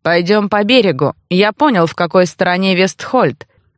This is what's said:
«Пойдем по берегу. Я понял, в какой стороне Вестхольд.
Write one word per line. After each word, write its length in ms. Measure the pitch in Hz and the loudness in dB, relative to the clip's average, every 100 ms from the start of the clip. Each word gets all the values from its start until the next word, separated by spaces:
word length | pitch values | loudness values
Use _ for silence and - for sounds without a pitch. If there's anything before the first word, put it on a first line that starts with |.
«Пойдем 480 | 165 170 175 214 202 | -2 -2 0 0 0
по 140 | 208 | -2
берегу. 500 | 202 262 196 135 143 - - | 2 2 2 0 -4 -6 -4
Я 220 | 180 208 | 0 0
понял, 340 | - 302 196 170 | 0 0 2 0
в 80 | |
какой 320 | - 170 190 180 | -2 0 2 0
стороне 500 | - 180 180 190 180 | 0 -2 0 0 0
Вестхольд. 680 | 185 - - 254 170 - - _ _ | 0 -2 -4 0 0 -4 -18 _ _